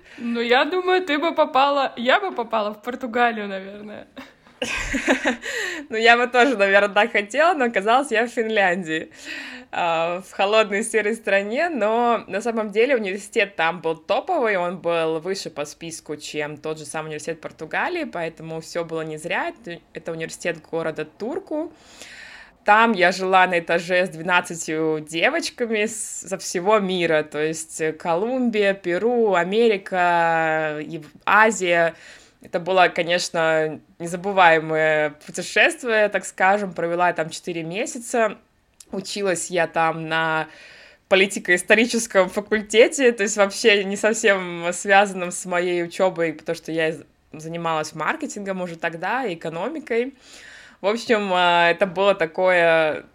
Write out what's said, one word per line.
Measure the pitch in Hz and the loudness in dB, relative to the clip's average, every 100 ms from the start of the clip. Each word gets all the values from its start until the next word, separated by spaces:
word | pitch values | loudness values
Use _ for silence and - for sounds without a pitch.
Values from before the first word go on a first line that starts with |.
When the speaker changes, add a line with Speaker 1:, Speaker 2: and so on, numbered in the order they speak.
| - - | -20 -12
Speaker 1:
Ну, | 233 233 | -6 -4
я | 233 247 | 2 2
думаю, | 302 370 370 370 370 | 2 0 0 0 0
ты | 294 | -2
бы | 330 311 | 0 0
попала, | 302 262 277 285 262 - | 2 2 2 2 -2 -2
я | 233 349 | 2 2
бы | 392 | 0
попала | 240 226 220 208 | -6 -4 -2 -4
в | 214 | -6
Португалию, | 247 247 254 240 240 214 202 | -10 -10 -6 0 0 0 -6
наверное. | 190 196 208 208 - - - - _ _ _ | -10 -12 -16 -16 -18 -18 -20 -20 _ _ _
Speaker 2:
<laughs> | - - - 269 - 262 277 240 - 494 381 330 285 | -12 -10 -6 -4 0 0 0 -4 -6 -6 -6 -8 -8
Ну, | 220 | 2
я | 226 240 | 6 6
бы | 247 | 4
тоже, | 247 262 214 | 4 4 4
наверное, | 196 202 202 | 4 4 4
так | 202 226 | 2 2
хотела, | 214 202 262 330 | 0 -2 2 2
но | 311 240 | 4 0
оказалось, | 214 202 247 285 | 0 2 2 2
я | 214 240 | 0 0
в | |
Финляндии, | 240 220 220 190 180 160 160 - - - - 254 254 - | -2 -2 2 2 0 -2 -4 -6 -14 -14 -14 -14 -16 -10
а, | - 175 165 165 175 | -4 0 0 -2 -4
в | - | -8
холодной | - 202 220 208 202 | -2 2 4 2 0
серой | 226 220 208 233 | -2 0 0 -2
стране, | 220 196 202 247 349 | 0 0 0 -2 -2
но | 285 208 226 240 220 - | 0 0 2 2 0 -2
на | 190 | -6
самом | 240 226 214 | -4 -4 -2
деле | 202 247 254 | 2 2 2
университет | 202 202 - 226 202 - | -2 -6 -4 -2 -2 0
там | 160 175 | -2 0
был | 160 160 | -4 -6
топовый, | - 220 311 339 226 190 | -2 -2 0 0 0 0
он | 175 180 | -2 -4
был | 165 170 160 160 | -2 0 0 -2
выше | 175 190 165 | -4 -8 -8
по | 143 147 | -10 -10
списку, | - 165 156 - 151 | -12 -14 -14 -12 -12
чем | - 147 147 147 | -8 -8 -8 -8
тот | 156 156 | -8 -8
же | 147 | -8
самый | 160 156 | -8 -8
университет | 151 165 156 | -8 -8 -8
Португалии, | - - 156 180 269 359 254 | -12 -14 -8 -4 -4 -4 -6
поэтому | 170 165 165 160 160 | -6 -8 -8 -10 -10
все | 160 175 165 | -8 -8 -6
было | 160 | -6
не | 160 156 | -6 -8
зря. | 170 208 330 | -6 -4 -4
Это, | 339 175 165 - | -8 -14 -16 -16
это | 165 170 | -14 -10
университет | 165 160 - 180 165 | -8 -10 -6 -6 -6
города | - 165 160 156 151 | -6 -6 -4 -6 -10
Турку. | - 220 349 - 302 339 - - - - - - - - _ | -10 -8 -8 -6 -6 -8 -12 -20 -20 -20 -20 -20 -20 -20 _
Там | - 214 226 | 4 6 6
я | 190 175 | 4 2
жила | 185 185 185 185 | 2 2 4 4
на | 175 | 2
этаже | 165 170 175 180 185 | 0 -2 0 0 0
с | |
двенадцатью | 160 170 180 180 165 - 156 160 156 151 | -4 0 2 0 -6 -6 -2 -2 -2 -4
девочками | 160 214 320 - - 233 220 220 | -2 0 0 -4 -6 -4 -2 -2
с-, | - - - - | -6 -10 -12 -10
со | 185 | -8
всего | - 185 180 214 | -6 -4 2 2
мира, | 190 185 165 156 | 2 0 2 0
то | 151 147 | -2 -4
есть | 156 160 - - 160 156 | -4 -4 -10 -6 -4 -4
Колумбия, | 180 165 226 262 247 214 202 | -2 -2 0 0 0 2 2
Перу, | 196 175 175 220 247 214 180 | 0 -2 0 2 2 4 2
Америка, | 175 214 233 196 - 185 175 170 165 165 160 156 156 151 | 2 2 2 2 -2 0 2 4 2 2 0 0 -2 -6
Ев-, | 151 165 151 - - | -8 -12 -14 -8 2
Азия. | 208 220 185 180 170 165 - - - - _ - | 6 6 4 2 2 2 -2 -14 -20 -20 _ -8
Это | 180 | -6
было, | 170 190 175 | 0 4 4
конечно, | 170 170 175 - 170 160 160 156 147 - - | 2 0 0 0 0 2 2 0 -4 -14 -12
незабываемое | 170 180 190 190 170 160 160 156 156 156 151 143 - | -8 -6 0 6 8 6 4 0 2 2 0 -4 -12
путешествие, | 175 175 208 262 - 247 220 208 | -10 -4 2 2 0 -2 2 2
так | 196 - | 0 -6
скажем. | - 190 208 196 | 0 2 2 -2
Провела | 175 170 175 175 | -4 -4 0 0
я | 170 | 0
там | 160 | -4
четыре | - - 165 | -8 -8 -8
месяца. | 160 190 311 247 240 247 220 - _ _ _ - - | -6 -6 -8 -10 -6 -2 -2 -4 _ _ _ -20 -12
Училась | 196 190 208 196 170 - | -10 -8 -4 -2 -2 -2
я | 175 165 | -2 0
там | 165 160 160 160 | 0 0 -2 -4
на | 160 160 160 156 - - - - _ - | -2 0 -2 -4 -10 -20 -20 -20 _ 0
политико-историческом | 190 196 - - 180 - 214 240 226 233 196 185 | 2 2 0 0 0 4 4 4 0 0 2 2
факультете, | 208 202 214 208 214 330 - 247 | -2 -4 -4 2 4 4 4 2
то | 233 | 2
есть | 202 208 | 0 2
вообще | 196 196 226 208 | 2 2 4 4
не | 196 202 | 2 -2
совсем | 214 220 214 196 180 170 170 | -2 2 2 2 0 -6 -6
связанном | 180 202 196 202 185 180 | -4 4 4 4 0 -8
с | 180 185 | -8 -4
моей | 175 180 175 | -2 0 -2
учебой, | 170 - 185 165 165 | -4 0 0 0 -4
потому | 151 - 165 | -4 -8 -8
что | - | -6
я | 160 160 | -2 -2
з-, | 151 - _ _ | -4 -12 _ _
занималась | 156 160 170 165 160 156 165 | -16 -10 -6 -2 -2 -4 -4
маркетингом | 160 311 285 214 196 190 | -4 -4 -8 -8 -8 -6
уже | 180 165 | -8 -6
тогда, | 170 165 185 247 247 | -6 -6 -4 -4 -4
экономикой. | 170 165 165 226 320 - 233 254 - - - - - - _ | -6 -8 -6 -8 -8 -4 -4 -4 -8 -20 -20 -20 -20 -20 _
В | 190 | -2
общем, | 233 - 214 202 | -2 0 0 2
а, | 180 180 175 170 | 2 4 6 4
это | 170 190 | 2 0
было | 170 196 | 2 2
такое | 190 160 190 185 180 170 160 156 104 - | 2 0 2 2 4 6 4 2 -2 -8